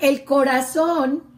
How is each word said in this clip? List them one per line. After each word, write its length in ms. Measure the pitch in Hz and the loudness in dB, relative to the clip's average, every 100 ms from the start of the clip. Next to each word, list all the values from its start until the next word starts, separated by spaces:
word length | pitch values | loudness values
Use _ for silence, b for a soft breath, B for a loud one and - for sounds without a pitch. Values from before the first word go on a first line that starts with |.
el 240 | 277 285 | 0 0
corazón, 1000 | - 277 269 254 262 311 330 339 262 294 - | 0 0 2 0 -2 -2 0 0 -2 -4 -8